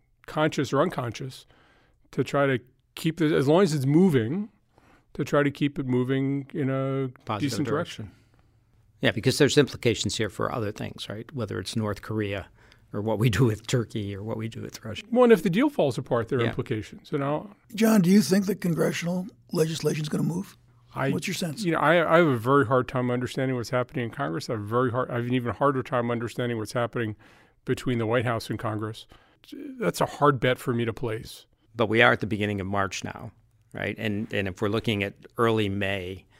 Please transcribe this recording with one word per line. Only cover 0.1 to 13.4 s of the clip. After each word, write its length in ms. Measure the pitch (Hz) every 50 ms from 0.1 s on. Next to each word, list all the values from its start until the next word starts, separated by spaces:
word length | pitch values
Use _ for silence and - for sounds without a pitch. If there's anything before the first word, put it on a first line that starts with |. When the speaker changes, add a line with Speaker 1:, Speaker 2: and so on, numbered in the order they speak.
| _ _ -
Speaker 1:
conscious 440 | - - 156 156 156 156 - 143 -
or 100 | 139 139
unconscious, 640 | 160 185 - - 127 120 101 - 135 131 - - - _ _ _ _ _ _ _ _ _ _ _ _ _
to 120 | - - 131
try 220 | - - 143 143
to 140 | 135 131 123 - _ _ _ _ _ -
keep 240 | - - 165 156
this, 140 | 165 160 151
as 160 | 170 156 139
long 160 | 135 156 180 202
as 100 | 156 156
it's 140 | 147 127
moving, 600 | 135 147 165 190 190 143 127 110 113 151 202 208 - _ _ _ _ _ _ _ _ _ _ _ _ -
to 120 | - 147
try 180 | - - 147 143
to 80 | 143
keep 260 | 139 - 151 143 143
it 80 | - 139
moving 600 | 127 127 123 127 127 135 135 135 135 139 139 135 - -
in 160 | 170 135 131
a 400 | 135 135 135 135 135 135 135 131 123 - -
Speaker 2:
Positive 240 | - 110 104 143 139
Speaker 1:
decent 180 | - - 147
Speaker 2:
direction. 380 | 120 110 160 - - - - 107
Speaker 1:
direction. 120 | 95 - _ _ _ _ _ _ _ _ _ _ _ _ _ _ _ _ -
Speaker 2:
Yeah, 100 | - 120
because 280 | - 110 - 135 123 -
there's 180 | 151 123 -
implications 580 | 147 139 - - - - 120 107 - - 107 -
here 140 | - 110 98
for 240 | - - 110 - -
other 180 | 127 107 101
things, 380 | 113 - 117 101 - - - -
right? 200 | 104 107 117 - -
Whether 260 | 127 110 101 104 101
it's 160 | 95 - -
North 280 | 117 110 104 104 - -
Korea 440 | - 110 110 104 98 101 98 82 - _ _ - - - _ _ - -
or 80 | 110
what 160 | 104 110 110
we 120 | 101 113 127
do 160 | 98 90